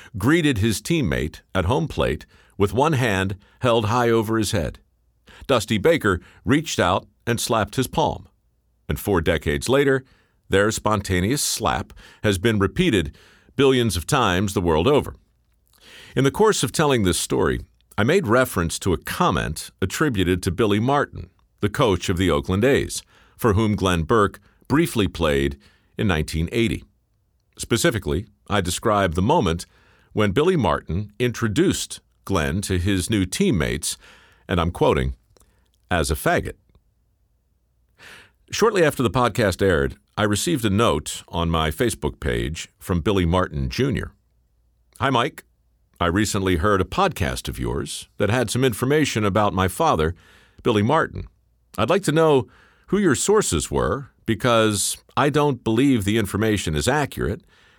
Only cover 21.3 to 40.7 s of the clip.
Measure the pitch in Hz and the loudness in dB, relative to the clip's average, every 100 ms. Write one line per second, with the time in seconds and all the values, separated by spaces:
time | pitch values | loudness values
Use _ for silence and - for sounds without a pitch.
21.3 | _ _ _ 104 - 127 90 - 87 92 | _ _ _ -4 0 0 0 0 0 2
22.3 | 73 73 92 120 120 - - - _ _ | 2 0 0 2 2 0 -8 -14 _ _
23.3 | - 120 98 110 101 92 87 78 117 101 | -2 0 2 2 0 0 0 2 2 2
24.3 | - _ _ - 135 165 117 92 - 80 | -2 _ _ -2 0 0 0 -2 0 0
25.3 | 71 69 71 _ _ _ - 110 80 80 | 2 0 -4 _ _ _ -4 -2 0 -2
26.3 | 80 82 117 117 60 - _ _ _ _ | -4 -2 -2 -2 -4 -10 _ _ _ _
27.3 | _ _ - - 117 170 117 78 73 120 | _ _ -16 -4 0 0 0 -2 -4 -6
28.3 | _ - 101 87 - 113 104 95 82 98 | _ -4 -2 -2 -2 0 2 2 2 2
29.3 | 170 101 82 - _ _ _ _ 98 107 | 2 2 -2 -6 _ _ _ _ -2 0
30.3 | 98 160 180 98 71 - 82 104 - 123 | 2 2 2 2 0 -4 -6 -6 -4 -4
31.3 | 113 113 101 185 - - - _ _ - | -2 -2 0 0 0 -6 -14 _ _ -4
32.3 | 95 71 85 - 92 90 95 80 107 92 | -2 0 -2 -2 -2 0 0 0 0 0
33.3 | - 196 104 64 67 - - - - _ | 0 0 0 -2 -4 -6 -10 -14 -20 _
34.3 | _ - 90 85 - 147 82 64 - _ | _ -4 -2 -2 0 0 2 -2 -6 _
35.3 | _ _ _ _ _ - 90 78 78 160 | _ _ _ _ _ -4 -2 -2 -2 0
36.3 | 170 92 - _ _ _ _ _ _ _ | -2 -4 -10 _ _ _ _ _ _ _
37.3 | _ _ _ _ _ _ _ - - - | _ _ _ _ _ _ _ -20 -20 -20
38.3 | _ _ - 220 208 151 - 117 131 120 | _ _ 0 2 4 2 2 0 2 0
39.3 | 110 104 87 98 80 69 - _ - 104 | 2 0 2 2 2 0 -6 _ -2 0
40.3 | 104 - 156 110 | 0 -2 -2 0